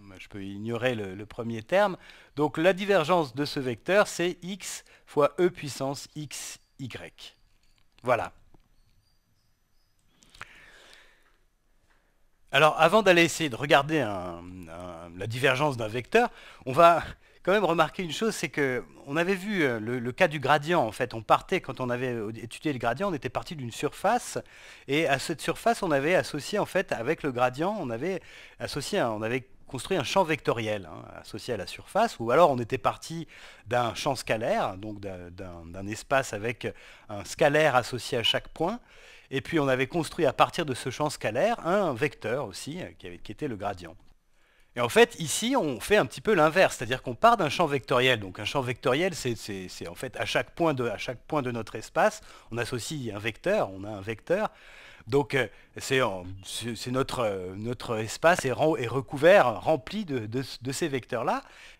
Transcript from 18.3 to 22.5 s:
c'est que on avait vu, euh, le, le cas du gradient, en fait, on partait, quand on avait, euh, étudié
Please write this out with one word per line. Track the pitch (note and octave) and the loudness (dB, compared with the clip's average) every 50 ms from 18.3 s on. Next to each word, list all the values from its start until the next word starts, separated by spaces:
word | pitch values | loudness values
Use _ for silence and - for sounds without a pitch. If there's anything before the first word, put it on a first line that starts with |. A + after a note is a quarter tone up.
| - | -2
c'est | - F3 C#3 | -2 -6 -4
que | - D#3 C#3 C3 B2+ A#2 - - - - - | -2 0 0 0 0 -4 -6 -10 -18 -18 -10
on | C#3 C#3 | -4 -2
avait | E3 F3 F#3 G3+ | 0 0 0 0
vu, | F3+ F#3+ A3 G#3 F3+ D3 | -2 -2 -4 0 2 2
euh, | B2+ A#2 A2 | 2 2 0
le, | G#2+ A#2 B2 B2 | -4 -4 -4 -4
le | A#2 B2+ | -4 -4
cas | B2 - F#3 D#3+ | 2 2 2 2
du | D#3 D3+ | 2 0
gradient, | B2+ C3 D3+ D3+ C#3+ E3 F3 D#3+ | 2 4 4 4 4 2 2 2
en | A#2+ A2 | 2 2
fait, | - - B2+ A2+ A2+ | 0 -4 -4 -4 -4
on | A2+ | -4
partait, | G#2+ - D3+ C3 - - G3 E3+ | 2 2 2 2 2 0 -2 -2
quand | - - B2 - | -2 -4 -6 -4
on | B2+ B2 | -4 -2
avait, | B2 B2 C3 B2+ | -2 -2 -2 -4
euh, | A#2+ A2+ G#2 G#2+ A2 | -4 -4 -6 -6 -8
étudié | A2 A2+ A2 | -10 -12 -14